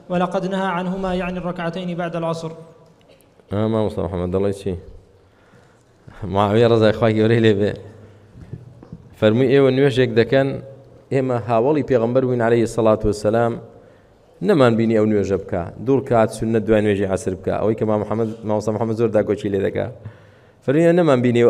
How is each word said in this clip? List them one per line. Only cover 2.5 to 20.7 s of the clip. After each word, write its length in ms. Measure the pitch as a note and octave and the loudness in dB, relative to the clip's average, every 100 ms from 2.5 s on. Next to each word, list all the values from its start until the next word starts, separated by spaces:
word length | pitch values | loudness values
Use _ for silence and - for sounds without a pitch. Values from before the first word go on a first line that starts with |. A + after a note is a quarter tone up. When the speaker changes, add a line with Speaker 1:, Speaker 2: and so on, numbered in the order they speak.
| D#3+ - - - _ _ - _ _ _ | -14 -20 -20 -20 _ _ -20 _ _ _
Speaker 2:
ئا، 160 | G2+ A2 | -4 -2
مامۆستا 320 | A2 G#2 - F2 | 0 -2 -4 -6
محەممەد، 240 | F2+ F2 | -4 -4
دەڵێ 180 | F#2+ G2+ G2 | -2 -2 -4
چی؟ 140 | G2 F2 - - _ _ _ _ _ _ _ _ _ _ - - G2+ | -8 -8 -12 -20 _ _ _ _ _ _ _ _ _ _ -20 -14 -6
معاویە 320 | G2 G#2 G#2+ A#2 | -2 2 2 4
ڕەزای 200 | A2+ G#2+ G#2+ | 4 2 2
خوای 160 | A2+ A2 | 0 2
گەورەی 220 | A2 A#2 A2 | 2 4 2
لێبێ. 260 | G2 G2+ - - - - - - - - - - - - - - - | 2 -2 -4 -14 -20 -20 -20 -20 -20 -18 -18 -20 -20 -20 -20 -20 0
فەرمووی: 280 | A2 A2+ C3 | 2 4 4
«ئێوە 180 | C#3 C3+ B2+ | 4 4 4
نوێژێک 340 | C#3+ B2 B2+ A2+ | 2 2 2 2
دەکەن، 280 | A2 C3+ C#3 C3 - - - - - | 2 2 0 -4 -12 -20 -20 -20 -4
ئێمە 240 | C3+ C3 A#2+ G2+ | -2 -2 -4 0
هاوڵی 340 | A2+ B2 D#3 B2 | 0 2 0 2
پێغەمبەر 320 | B2+ A#2 B2+ | 0 2 0
بووین 180 | B2+ B2 A2+ | 0 0 2
عەلەیهی 220 | A#2+ A2 - | 2 2 2
سەڵات 240 | A2 G#2+ G#2+ | 2 2 0
وسەلام، 460 | G2 G#2 A2+ A#2 A#2 - - - - _ _ _ _ F3+ | 0 0 0 0 -4 -14 -20 -20 -20 _ _ _ _ 0
نەمان 240 | F3+ B2 A2+ | 4 4 4
بینی 160 | A2+ A2+ | 2 2
ئەو 80 | G#2+ | 2
نوێژە 240 | G#2 F#2 F#2+ | 2 0 -2
بکا. 200 | - F#2 E2+ - G#2+ | -2 -6 -6 -8 -2
دوور 140 | C3+ - | -2 2
کات 220 | A#2 G#2+ - | 2 2 -2
سنەت 240 | A2+ A2+ G2+ | -2 -2 2
دوای 160 | A2 G#2+ | 2 2
نوێژی 200 | G2 F#2+ | 0 0
عەسر 220 | F#2+ - F#2 | -2 -4 -6
بکا.» 160 | F#2+ F#2 | -4 -2
ئەوەی 160 | G#2+ A2+ | -2 -2
کە 40 | |
مام 180 | G#2+ G#2+ | 0 -2
محەممەد، 280 | G#2 A2 A2+ G#2+ G#2+ | -2 -4 -4 -6 -4
مامۆستا 220 | G#2+ G#2+ G#2+ | -4 -2 -4
محەممەد 200 | A2+ A2 | -4 -2
زۆر 100 | A#2 G#2+ | 0 0
داگۆچی 320 | G#2 G2+ G#2 | 0 -2 -2
لێ 80 | G2 G2 | -2 -2
دەکا. 200 | G2+ G2 - - - - - _ _ | -4 -8 -10 -20 -20 -20 -20 _ _
فەرمووی: 280 | - | -2